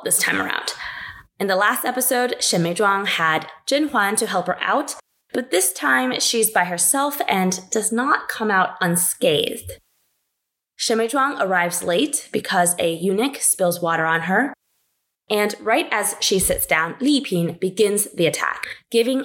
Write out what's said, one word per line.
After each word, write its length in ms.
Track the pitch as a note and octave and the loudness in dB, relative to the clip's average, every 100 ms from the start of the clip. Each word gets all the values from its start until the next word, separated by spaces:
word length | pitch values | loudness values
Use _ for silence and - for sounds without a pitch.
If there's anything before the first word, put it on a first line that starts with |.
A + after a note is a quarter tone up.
| - | -2
this 120 | - | 0
time 220 | - E3 | 0 0
around. 340 | - - - - - - - - - - | -2 -4 -4 -8 -10 -12 -14 -16 -16 -6
In 60 | G3+ | 0
the 100 | F#3 | 2
last 260 | G#3 B3 | 2 0
episode, 580 | - B3 B3+ B3 B3 - | -2 -2 0 0 0 -2
Shen 220 | - F#3 | 0 2
Meizhuang 420 | E3+ F3 G3+ G3 G3+ | 0 2 2 2 0
had 420 | - D#3+ D#3 - - - | 0 2 0 -2 -10 -2
Zhen 220 | C#4 D4+ | 0 2
Huan 260 | A3+ G3 G#3+ | 2 0 0
to 120 | G#3+ | 0
help 200 | F#3+ F3 | 0 -2
her 100 | - | -2
out, 340 | - A#3 D#4+ - - _ _ | 0 0 -2 -8 -16 _ _
but 180 | - B3+ | -6 0
this 220 | F4+ F#4 | 0 0
time 440 | - C#4+ B3+ B3+ - | 0 0 2 0 0
she's 280 | - A#3 G#3+ | 0 2 2
by 140 | G3+ | 2
herself 560 | F3+ F3 - C#4 C#4+ C#4+ - | 0 0 0 2 0 -2 0
and 420 | G3 F#3 F#3 - | 2 2 0 -4
does 220 | A3 G#3+ | -2 0
not 380 | A3+ C4+ - - | 0 0 0 -2
come 200 | - G#3+ | -4 0
out 280 | F#3+ F3+ - | 2 2 0
unscathed. 920 | F3+ E3+ - - E3+ D3+ - - - - _ _ _ _ _ _ _ _ _ - | 0 0 0 0 2 2 0 -4 -12 -16 _ _ _ _ _ _ _ _ _ -6
Shen 220 | - A3+ | -2 0
Meizhuang 380 | A3+ C#4 C4+ C#4+ | 0 2 0 0
arrives 420 | G3 F#3 F3 F3 | 0 2 0 -2
late 460 | F#3 F3 D4 - - | 0 2 2 -2 -4
because 440 | G#3+ - F#3+ F3 - | -6 0 2 2 2
a 140 | F3 | 0
eunuch 480 | E3 F#3 G3 C4+ - | 0 0 2 0 0
spills 400 | - - F3+ F3 | -2 2 0 0
water 240 | E3+ E3 D#3+ | 0 0 2
on 160 | E3 | 0
her, 320 | E3+ G3 C4+ - _ _ _ _ _ _ - | 2 2 0 -4 _ _ _ _ _ _ -4
and 260 | G#3 G#3 - | 0 0 -2
right 260 | G#3+ C4 - | 0 0 0
as 260 | A3 G3 - | -2 -2 -2
she 180 | - F#3+ | 0 0
sits 280 | - F3+ - | 0 0 0
down, 300 | D#3+ E3 - | 0 0 -2
Li 220 | C4 C#4 | 2 2
Pin 360 | - F3+ E3+ E3+ | 2 -2 -2 -2
begins 520 | F#3 F#3 G#3 G3+ - | -4 2 2 2 -2
the 140 | - E3 | 0 0
attack, 420 | - - - - - - | 0 -2 -4 -10 -14 -4
giving 300 | A3+ A#3 C4 | 0 2 0